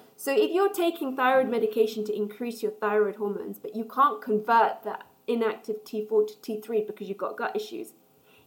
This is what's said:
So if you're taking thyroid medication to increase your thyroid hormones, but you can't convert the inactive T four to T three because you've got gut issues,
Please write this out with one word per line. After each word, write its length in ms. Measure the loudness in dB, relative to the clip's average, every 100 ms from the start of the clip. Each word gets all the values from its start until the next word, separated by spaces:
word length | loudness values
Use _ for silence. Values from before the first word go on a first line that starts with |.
| -16 -8
So 160 | 0
if 200 | 2 4
you're 200 | 4 2
taking 440 | 2 0 0 -4 0
thyroid 340 | 4 4 4
medication 540 | 2 0 2 2 0 -4
to 100 | -2
increase 460 | -4 -4 -8 -4
your 100 | -6
thyroid 420 | -2 0 2 2 0
hormones, 420 | -4 -4 -8 -10
but 180 | -8 -8
you 80 |
can't 380 | -6 2 2 2
convert 640 | 0 0 4 4 4 0
the 160 | -8 -10 -12 _ -2
inactive 560 | 0 0 -2 -6 -8
T 220 | -6 -6 2
four 180 | 2 2
to 140 | -2
T 200 | -8 -8
three 220 | -2 -2
because 240 | -2 -6 -8
you've 80 | -6
got 180 | -6 -4
gut 200 | -4 -4
issues, 380 | -6 -10 -12 -16 _ _ _ _